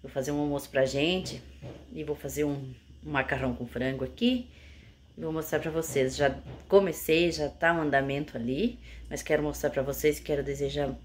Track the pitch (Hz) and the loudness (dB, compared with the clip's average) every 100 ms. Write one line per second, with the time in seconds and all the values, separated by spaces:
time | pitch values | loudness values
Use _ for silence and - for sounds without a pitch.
0 | 135 143 135 147 147 143 - 139 131 139 | -6 -4 -2 0 0 -2 -2 2 2 2
1 | 151 185 - - - - - - - - | 2 2 -2 -10 -14 -16 -14 -14 -14 -10
2 | 151 147 143 139 151 139 135 123 - - | -6 -6 -6 0 0 0 -6 -14 -20 -16
3 | - 143 131 135 131 117 120 - 131 135 | -2 0 0 0 0 -2 -6 -2 -2 -2
4 | 127 - 233 254 - - - - - - | -6 0 2 2 -4 -16 -20 -20 -20 -20
5 | - - 160 160 160 151 160 160 156 143 | -20 -8 -4 -4 0 -2 0 -2 0 2
6 | 131 131 143 135 - - - 196 190 151 | 2 4 2 2 -12 -16 6 6 6 -2
7 | - 160 170 151 147 - 165 170 151 139 | 2 4 4 2 -4 2 2 4 4 4
8 | 135 139 147 131 117 135 226 - - - | 2 -2 -4 -4 -2 0 0 -2 -16 -16
9 | - 147 - 151 147 143 147 143 135 135 | -10 -8 0 2 2 0 -2 0 -2 2
10 | 156 147 - 147 135 139 139 143 143 123 | 2 2 -2 -2 -2 -2 -2 0 -2 -4